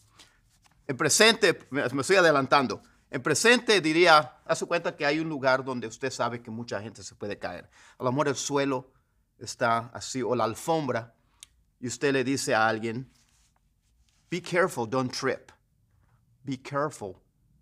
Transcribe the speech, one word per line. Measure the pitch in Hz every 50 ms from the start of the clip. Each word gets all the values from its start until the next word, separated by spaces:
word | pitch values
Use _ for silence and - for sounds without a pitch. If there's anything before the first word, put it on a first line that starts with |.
| _ _ _ - - _ _ _ _ _ _ _ _ _ _ _ _ -
En | 139 120
presente, | 160 147 - - 214 226 226 - - 180 160 - - -
me, | 127 143 113 120
me | 123 139
estoy | 131 - 190 196
adelantando. | 180 165 147 139 135 127 156 143 135 110 98 - - _ _ _ _ _
En | - 139
presente | 117 160 147 - - 220 247 247 240 233 220 190
diría, | 151 156 156 165 180 170 160 151 139 123 - _ _
haz | - 160 - 190
cuenta | - 170 175 - 170 165
que | - 151
hay | 143 151 156
un | 160 160
lugar | 156 139 127 131 131 131 131
donde | 131 131 123 110
usted | 110 - - 139 131
sabe | - - 123 120 117 120
que | 120 -
mucha | 110 113 120 120 117 98
gente | 104 113 98 - 95
se | - -
puede | - - 104 98 -
caer. | - 92 90 82 - _ _ _ - - _ -
A | -
lo | 127
mejor | 123 143 151 147
el | 131
suelo | - - - 139 143 139 139 135 127 135 _ _ _ _ _ _ _ _ _ _ -
está | - - - - 127 117 117 117 113 120 -
así, | 104 101 - - 131 120
o | 101 123
la | 120 110
alfombra, | 110 110 - - - 165 160 151 131 120 113 117 - _ _ _ _ _ _ - - _ _ _ _ _ _
y | 120 123
usted | - - - 143
le | 135 135 123
dice | 127 139 123 - 147 123
a | 110 110 113
alguien, | 113 110 107 117 110 127 131 - _ _ _ _ _ _ _ _ _ _ _ _ _ _ _ _ _ _ _ _ _ _ _ _
"Be | 165 180
careful, | 175 - 170 180 180 180 - 135 117 107
don't | 117 131 127 120 -
trip. | - - 131 98 - - - - _ _ _ _ _ _ _ _ _ _ _ _ _ _ _ _ _ -
Be | 135 135 127
careful, | - - 143 143 147 156 - - 110 98 92 - _ _ _ _ _ _ _ _